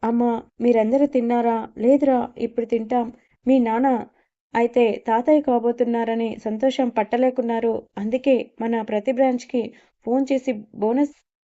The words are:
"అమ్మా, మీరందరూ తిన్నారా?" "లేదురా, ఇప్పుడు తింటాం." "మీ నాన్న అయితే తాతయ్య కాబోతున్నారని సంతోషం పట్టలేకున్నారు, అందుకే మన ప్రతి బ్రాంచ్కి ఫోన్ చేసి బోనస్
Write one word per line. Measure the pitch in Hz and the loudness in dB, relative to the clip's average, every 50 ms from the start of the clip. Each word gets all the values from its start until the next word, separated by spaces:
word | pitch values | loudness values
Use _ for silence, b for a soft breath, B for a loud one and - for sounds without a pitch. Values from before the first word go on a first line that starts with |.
| - | -4
"అమ్మా, | 226 233 233 240 240 233 226 - _ _ - | -2 0 0 0 0 -2 -4 -6 _ _ -2
మీరందరూ | 233 240 240 226 214 214 240 277 285 | 0 2 2 4 2 2 2 2 0
తిన్నారా?" | 285 - 254 233 233 240 240 233 233 233 226 220 - - | 2 0 -2 0 0 0 0 0 0 -2 -2 -6 -8 -8
"లేదురా, | 214 214 247 277 285 294 277 262 240 240 247 - | -2 2 2 4 4 4 2 2 0 -2 -4 -8
ఇప్పుడు | - 233 226 - - 226 | -8 -8 -6 -4 -6 -4
తింటాం." | 220 - 226 220 220 247 247 233 233 b b b b b b - | -2 -4 -4 -4 -2 -2 -2 -2 -4 b b b b b b 0
"మీ | 247 269 262 | 2 2 4
నాన్న | 240 226 220 233 262 269 254 220 - - _ _ _ _ _ _ _ _ - | 2 2 0 2 2 2 2 0 -2 -8 _ _ _ _ _ _ _ _ -2
అయితే | 233 240 233 240 247 240 220 - - | 0 0 2 2 2 2 2 0 -2
తాతయ్య | - 233 220 233 240 311 302 302 | -2 0 0 0 4 4 4 4
కాబోతున్నారని | 294 277 247 240 226 240 240 240 240 233 233 233 226 226 226 226 226 220 214 214 | 4 2 0 2 0 0 0 0 -2 0 0 -2 -2 -2 -2 -2 -2 -4 -6 -6
సంతోషం | - 220 214 220 262 269 254 - 262 240 | -6 -6 -4 0 0 0 0 0 -2 0
పట్టలేకున్నారు, | - 220 208 208 - 240 254 254 247 262 240 233 233 226 233 226 220 - - _ - | 0 -2 -2 0 0 0 0 0 0 0 -2 -2 -2 -2 0 -2 -2 -2 -6 _ -10
అందుకే | 208 202 220 233 254 254 277 262 226 - - _ - | -8 -6 -4 -4 -2 2 2 2 2 0 -6 _ -6
మన | 226 233 233 226 | -4 -2 -2 -2
ప్రతి | 214 220 214 208 208 262 | -2 -2 -4 -4 -2 -2
బ్రాంచ్కి | 262 240 269 262 247 240 - - - 247 220 - b b b b b _ | 0 2 2 0 0 -2 -6 -4 -4 -4 -4 -4 b b b b b _
ఫోన్ | - 226 240 269 277 | -6 -2 -2 -2 0
చేసి | 262 269 262 - 269 233 208 - _ - | 0 -2 -2 -2 -4 -6 -6 -8 _ -8
బోనస్ | - 208 220 247 269 294 285 - _ _ _ _ _ _ | -4 -2 0 2 0 0 -2 -4 _ _ _ _ _ _